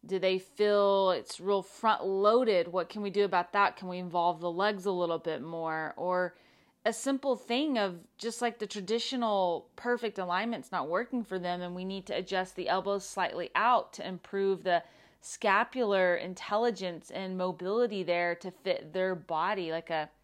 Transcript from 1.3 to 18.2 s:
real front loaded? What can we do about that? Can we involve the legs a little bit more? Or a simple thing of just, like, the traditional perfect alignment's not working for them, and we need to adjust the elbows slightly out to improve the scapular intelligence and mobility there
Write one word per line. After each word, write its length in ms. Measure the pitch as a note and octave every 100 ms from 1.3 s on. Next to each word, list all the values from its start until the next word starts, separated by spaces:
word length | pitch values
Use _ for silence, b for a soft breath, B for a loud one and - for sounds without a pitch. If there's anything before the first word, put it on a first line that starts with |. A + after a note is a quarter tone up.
| -
real 220 | F3+ G3+
front 420 | F#3 - A3+ G#3+
loaded? 640 | F#3 F#3+ G#3 A#3 B3+ F#3 E3+
What 220 | F3+ E3+
can 120 | G#3+
we 80 | G3+
do 140 | F#3+
about 300 | G3+ F3+ F3
that? 240 | G3+ G3+ -
Can 100 | F#3
we 120 | F3+
involve 420 | F3+ F3 E3+ E3
the 100 | F3
legs 340 | E3+ G3+ G3+ F#3+
a 60 |
little 280 | F3+ F3 E3
bit 220 | E3 D#3
more? 520 | D#3 E3 D#3+ D#3 D#3 -
Or 400 | F3+ F3+ F3+ b b b b b
a 80 | A3
simple 460 | A3+ C4+ C4+ C#4 A#3+
thing 400 | - A#3+ D4+ B3
of 220 | G3 F3 - _
just, 240 | A3+ A3+
like, 180 | A#3+ A#3
the 80 | G#3
traditional 1000 | G#3+ F#3 A#3 - C4 A#3 G3+ F3+ E3 - -
perfect 420 | A#3+ A#3+ A#3 G#3
alignment's 540 | F3+ F3 A3+ A3 -
not 160 | F3+ C#3+
working 340 | F3+ A#3+ B3+
for 160 | G#3+ F#3
them, 220 | F3 F3
and 120 | F3+
we 120 | F3+ F#3
need 200 | G3 F#3
to 100 | C#3+
adjust 400 | F#3 F#3+ F#3 -
the 100 | F3+
elbows 400 | F#3+ F#3 G3+ F#3+
slightly 420 | - F3 D3+ F3 -
out 380 | A3 A#3+ -
to 120 | - -
improve 600 | F#3 - G3+ G3 F#3+ F#3+
the 180 | E3+ B B B B
scapular 960 | - - G#3+ G3 A#3+ C4 A3+ G3 F3+ E3+
intelligence 920 | F#3 F3+ - G#3 A#3+ F#3+ F#3+ E3 -
and 280 | - F#3+ F#3
mobility 680 | F#3 E3 F3+ A3 A#3+ G3+
there 320 | F3 F3